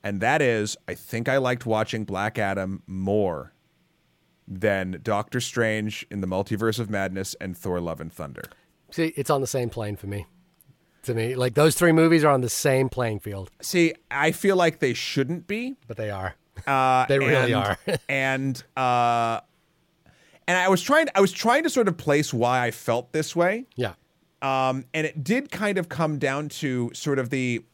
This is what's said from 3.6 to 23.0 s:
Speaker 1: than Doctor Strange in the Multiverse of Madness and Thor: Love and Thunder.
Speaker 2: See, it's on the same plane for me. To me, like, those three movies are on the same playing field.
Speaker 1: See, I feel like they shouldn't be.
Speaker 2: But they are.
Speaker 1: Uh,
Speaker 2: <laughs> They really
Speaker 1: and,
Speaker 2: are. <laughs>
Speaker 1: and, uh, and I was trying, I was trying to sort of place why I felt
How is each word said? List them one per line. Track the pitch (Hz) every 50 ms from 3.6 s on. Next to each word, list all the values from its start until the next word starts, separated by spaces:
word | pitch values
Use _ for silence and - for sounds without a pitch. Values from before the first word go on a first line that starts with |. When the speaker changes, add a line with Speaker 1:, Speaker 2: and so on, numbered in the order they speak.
| _ _ _ _ _ _ _ _ _ _ _ _ _ _ _ _ _
Speaker 1:
than | - 95 92 98 104 101 95 92 92 92 85
Doctor | - 110 104 101 107 _ - 127
Strange | 120 - - 123 113 110 110 107 107 107 104 - - _
in | - 101
the | 95
Multiverse | 92 92 95 101 - 113 95 113 110 107 117
of | 117 101
Madness | 107 98 98 95 90 98 95 - - -
and | - 95 90
Thor: | - - 98 90 87
Love | 85 85 80 78
and | 82 80 -
Thunder. | - 80 71 65 - - - - _ _ _ _ _ _ _
Speaker 2:
See, | - - 165 160 -
it's | 143 135 -
on | 147 139
the | 135
same | 123 - 131 123 117
plane | - 120 107 104 104
for | - -
me. | 98 101 101 90 _ _ _ _ _ _ _ _ _ _ _ _ _ _ _ -
To | - 120
me, | 113 110 120 131
like, | 127 123 127 117
those | 147 151 160 147
three | - 175 170
movies | 160 160 165 165 170 160 147
are | 151
on | 139 131
the | 123 113
same | - - - 147 131 131 131
playing | 127 - - 120 113 107 101
field. | - 104 101 98 95 - _ _
Speaker 1:
See, | - - - 175 170 165 - - _ _
I | 120 139 147 160
feel | 160 - - 196 196
like | 185 175 165 156 -
they | - 131 120
shouldn't | - - - - 139 139 127 175 180 175
be. | - 202 220 247 254 277 _ _
Speaker 2:
But | 113 113
they | - 110 104
are. | 101 95 95 90 - _ _ _ _ - -
Speaker 1:
Uh, | - 135 135 131 131 127 127 123
Speaker 2:
<laughs> | -
They | 139 139
really | 135 127 - 131 127 120 113
Speaker 1:
and, |
Speaker 2:
are. | 104 98 101 92 - - - 180
<laughs> | - _ -
Speaker 1:
and, | 139 135 135 135 135 135 135 135 127 127 - _ _
uh, | 131 131 127 123 123 120 120 117 117 117 113 113 98 _ _ _ _ _ _ _ _ _ _ _ _ _ - _ _ _ _ _ _ _
and | - 175
I | 185 180 190
was | 190 175
trying, | - - 277 311 320 285 -
I | 196
was | 196 190
trying | - - - 226 240 294 330
to | 311
sort | - 262 233
of | 196 170
place | - - 151 143 151 147 - -
why | 117 117 120 127 127 123
I | 117
felt | - - - - 113 120